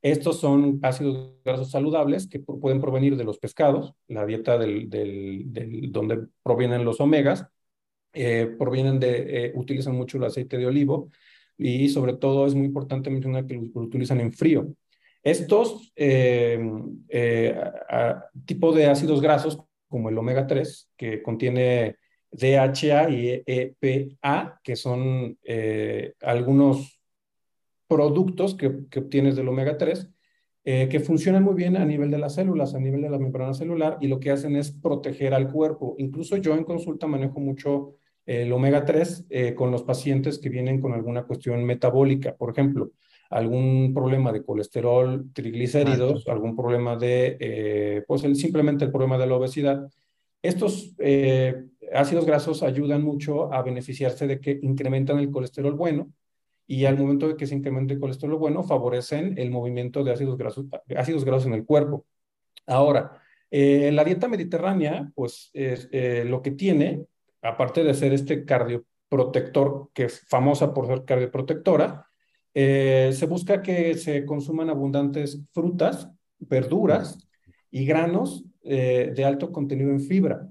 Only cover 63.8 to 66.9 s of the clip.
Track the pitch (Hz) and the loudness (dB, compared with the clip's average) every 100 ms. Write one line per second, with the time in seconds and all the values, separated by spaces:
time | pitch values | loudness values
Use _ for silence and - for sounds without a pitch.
63.8 | 143 147 151 185 247 214 175 175 180 190 | 4 4 2 2 0 -2 -2 -2 0 0
64.8 | 151 165 143 - 120 - - 147 135 127 | 0 -2 -8 -6 -8 -8 -18 -6 -4 -4
65.8 | - 131 123 120 120 127 139 139 190 160 | -4 -2 0 0 0 -2 -4 -2 2 4
66.8 | 143 | 2